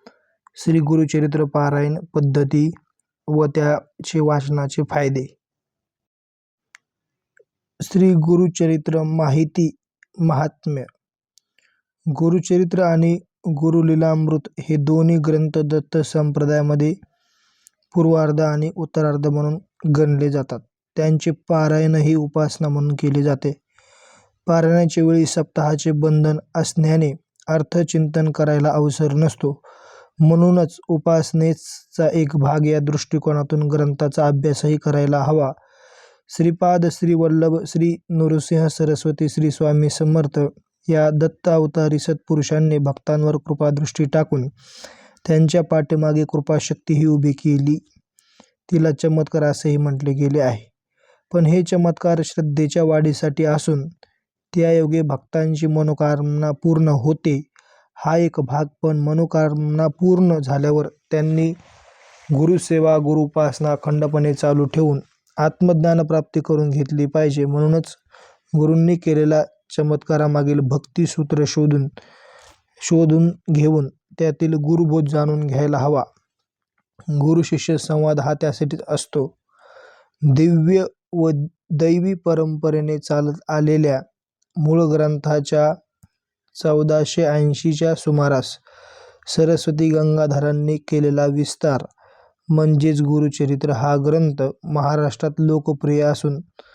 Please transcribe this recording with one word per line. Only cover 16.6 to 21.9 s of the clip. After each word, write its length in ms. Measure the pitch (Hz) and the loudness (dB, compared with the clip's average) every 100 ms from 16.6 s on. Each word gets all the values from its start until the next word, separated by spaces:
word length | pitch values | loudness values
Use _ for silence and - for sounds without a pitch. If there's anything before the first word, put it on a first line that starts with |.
| 147 147 151 156 _ _ _ _ _ _ _ _ _ | 0 0 0 -4 _ _ _ _ _ _ _ _ _
पूर्वार्ध 460 | 175 165 160 156 151 | 0 2 2 2 0
आणि 300 | 156 151 156 190 | 0 -2 -4 -6
उत्तरार्ध 500 | 156 - 151 147 147 | -6 -2 -2 0 -2
म्हणून 320 | 147 151 156 - _ 160 147 | -2 -2 -6 -10 _ 0 2
गणले 340 | 151 143 147 | 2 2 0
जातात. 300 | 139 131 117 - _ _ - | -2 -6 -10 -14 _ _ -4
त्यांचे 340 | 156 156 170 | 0 0 0
पारायणही 840 | 143 - 165 156 156 160 | -4 -2 0 2 2 2